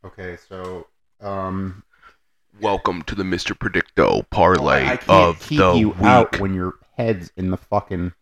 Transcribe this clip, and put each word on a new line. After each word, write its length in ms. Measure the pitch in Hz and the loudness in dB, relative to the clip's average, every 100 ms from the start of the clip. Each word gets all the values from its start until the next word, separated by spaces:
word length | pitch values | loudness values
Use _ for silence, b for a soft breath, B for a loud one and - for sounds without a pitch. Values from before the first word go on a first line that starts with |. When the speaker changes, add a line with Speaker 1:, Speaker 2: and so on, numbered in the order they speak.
| 95 | -20
Speaker 1:
Okay, 320 | - 92 87 _ | -16 -14 -14 _
so, 380 | 95 92 92 82 _ _ _ | -14 -12 -12 -16 _ _ _
um, 600 | 104 98 95 95 95 92 - b b b _ _ _ 104 | -10 -8 -6 -6 -8 -10 -20 b b b _ _ _ _
Speaker 2:
Welcome 420 | 104 98 - 90 | -2 -2 -2 -4
to 120 | 78 101 | -8 -6
the 80 | |
Mister 320 | 95 87 - - | -4 -4 -6 -6
Predicto 720 | 110 90 - - 64 50 - | -4 -4 -4 2 2 2 -2
parlay 560 | - 85 90 71 69 67 | 2 4 4 2 2 0
Speaker 1:
I 120 | 65 | -4
can't 120 | - | 4
Speaker 2:
of 300 | 95 87 82 | 4 6 2
Speaker 1:
keep 180 | - 151 | -4 2
Speaker 2:
the 160 | 95 | 4
Speaker 1:
you 220 | 87 107 87 | 4 2 2
out 300 | 110 123 110 | 4 6 4
Speaker 2:
week. 80 | - | -2
Speaker 1:
when 120 | 98 | -4
your 220 | 95 90 - _ - | -4 -4 -8 _ -6
head's 360 | 117 101 85 - | -2 -2 -6 -6
in 140 | 92 | -4
the 80 | 92 | -4
fucking 560 | _ 101 - 92 90 - | _ -4 -4 -6 -6 -8